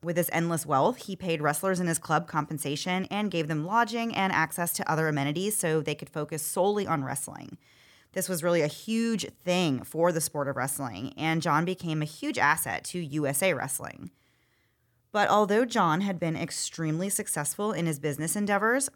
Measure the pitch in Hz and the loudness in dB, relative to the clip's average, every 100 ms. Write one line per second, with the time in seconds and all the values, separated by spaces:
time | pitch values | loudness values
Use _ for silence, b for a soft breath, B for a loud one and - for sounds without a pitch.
0 | 165 175 170 165 170 165 151 139 165 247 | -2 0 2 2 0 0 2 4 4 2
1 | - 185 185 165 151 147 190 185 175 160 | -6 -8 -2 0 2 2 0 2 2 0
2 | - 156 165 160 147 156 143 147 - 185 | 2 0 2 -2 -2 -4 -2 -2 -2 -2
3 | 185 202 208 170 151 156 160 220 233 233 | -2 -2 -2 0 0 -2 0 2 2 0
4 | 233 - 190 170 160 - 170 - - 156 | -4 0 0 2 0 0 -4 -2 0 2
5 | 160 147 139 151 196 214 170 156 151 147 | 2 2 0 0 -2 0 2 0 0 -4
6 | - 160 147 156 - - 190 208 196 156 | -6 -8 -6 -6 -4 2 2 2 0 -2
7 | 131 139 - - - - b b b b | -2 -4 -6 -10 -14 -16 b b b b
8 | b 190 185 180 170 170 151 156 - 226 | b -6 -2 0 2 4 2 -2 -4 0
9 | 226 220 - - 180 180 175 131 - 156 | 2 0 -4 -8 0 2 4 2 -2 2
10 | 170 160 156 147 139 127 131 - 135 95 | 2 2 -2 -2 -4 -2 -2 -2 -6 -6
11 | 131 - 156 160 160 151 170 185 170 156 | -8 -4 0 0 2 2 2 -2 -4 -2
12 | 151 - 285 247 143 156 131 90 - 180 | -4 -4 -6 2 4 4 0 -4 -6 -8
13 | 160 151 143 143 190 147 - - - - | -4 -2 0 2 2 0 -2 -6 -8 -12
14 | - - _ _ _ _ _ _ _ _ | -16 -18 _ _ _ _ _ _ _ _
15 | _ 214 202 208 208 208 247 233 175 160 | _ 0 4 4 6 4 4 4 4 4
16 | 202 175 165 165 170 - - - 160 160 | 0 0 -2 -2 -4 -6 -6 -4 -2 0
17 | 196 190 196 - 147 - 208 185 170 143 | -2 -2 -2 -4 -4 -2 -2 0 0 0
18 | 151 139 160 208 202 202 220 254 269 | -2 -2 -2 -2 2 2 4 2 0